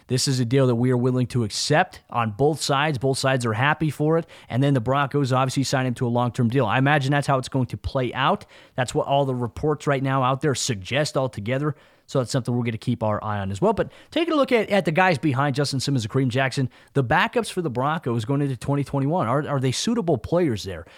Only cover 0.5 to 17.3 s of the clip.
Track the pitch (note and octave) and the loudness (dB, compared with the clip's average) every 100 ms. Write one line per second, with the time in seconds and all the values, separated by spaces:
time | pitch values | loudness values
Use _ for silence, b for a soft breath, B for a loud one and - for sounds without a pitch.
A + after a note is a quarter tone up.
0.5 | C3+ C3 A#2 B2+ B2+ B2+ B2+ B2 B2 A2 | 2 4 2 2 2 2 0 0 -2 -2
1.5 | - - D3 F#3+ - - A2+ A2+ G#2 C#3+ | -4 0 2 0 -4 -8 -4 -2 0 0
2.5 | D#3+ - C3+ D3+ C3+ C3+ C3+ C3+ C3 A#2+ | 0 -2 0 0 0 -2 0 0 0 0
3.5 | A2 C#3 D#3 D#3 - D3+ E3 E3+ B B | 0 2 2 -2 0 0 0 -2 B B
4.5 | A#2 C#3 C3+ A2+ C3+ C#3 D3 C3+ B2+ C3+ | 0 2 2 2 0 0 0 0 2 0
5.5 | C#3 C3 C#3 B2+ A#2+ B2 A#2+ A#2+ - A#2 | 0 0 0 0 -2 0 0 0 0 2
6.5 | C3 A2+ A#2 C3+ D3+ C3+ D3 C#3+ C3+ B2+ | 2 2 4 4 2 2 0 2 0 0
7.5 | C3+ B2 A2 - C3+ B2+ - C#3 G3+ - | -2 -2 -4 -6 -4 -2 0 0 0 -4
8.5 | B B - B2 D3+ - C#3 C#3 B2+ A#2+ | B B -6 -2 -2 2 2 2 0 -4
9.5 | - D3+ D3 - C#3 C3+ C3+ B2+ C3+ D#3 | -2 -2 -2 0 0 0 2 2 0 0
10.5 | B2 - G#2+ F#2 B2+ D3+ D3+ C3 - G2+ | 0 -2 -4 -2 -2 0 0 -2 -4 -4
11.5 | B2+ D3+ - b b - C#3 A#2+ C3+ B2 | -2 -2 -4 b b -4 -2 0 -2 0
12.5 | A#2+ A#2+ A2 - A#2+ A2 G#2+ G#2+ G#2 G2 | -2 -2 -2 -2 -2 0 -2 -2 -4 -4
13.5 | G2 F#3+ G#3+ - B B D4+ E4+ D#4 C4+ | 0 0 0 -4 B B -2 0 2 2
14.5 | A#3+ G3 G3+ F3 D#3 F#3 D#3 D#3+ B2+ D3 | 2 2 0 2 2 2 2 0 0 0
15.5 | C3 C#3+ C#3 C3 C#3 G#2+ C3 C3+ B2+ C3+ | 0 -2 -2 -2 -2 0 0 0 2 0
16.5 | C3 B2+ B B - B2 D#3+ A3 | 0 -4 B B -2 2 2 2